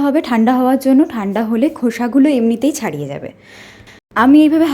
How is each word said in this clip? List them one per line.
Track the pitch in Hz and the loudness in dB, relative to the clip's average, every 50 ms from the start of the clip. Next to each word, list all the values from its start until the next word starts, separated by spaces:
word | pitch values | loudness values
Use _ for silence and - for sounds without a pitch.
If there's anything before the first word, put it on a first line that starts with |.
হবে | 277 285 262 320 339 247 | -2 0 0 -2 -2 0
ঠান্ডা | 240 226 220 233 262 247 | 0 0 2 2 2 2
হওয়ার | 254 254 262 262 - | 2 0 0 0 0
জন্য। | 262 269 262 330 339 254 | 2 2 2 2 0 -2
ঠান্ডা | 233 196 196 190 208 233 214 | -6 -6 -4 -4 -4 -4 -2
হলে | 233 226 254 320 311 - | -2 -2 -2 -2 -2 -4
খোসাগুলো | 247 233 226 - 240 233 226 277 269 311 285 247 | -4 -6 -4 -4 -6 0 2 2 2 4 2 0
এমনিতেই | 226 226 233 226 262 294 294 - | 0 -2 -2 -2 -2 -4 -4 -4
ছাড়িয়ে | 226 190 151 143 143 135 | -8 -8 -8 -8 -10 -10
যাবে। | 143 151 - - - _ _ - - - - - - - - - - - _ _ - 208 | -12 -12 -14 -16 -18 _ _ -20 -20 -20 -20 -20 -20 -20 -20 -20 -20 -20 _ _ -2 0
আমি | 233 262 285 302 311 | 4 4 6 6 6
এইভাবে | 302 311 320 330 311 | 4 2 2 0 0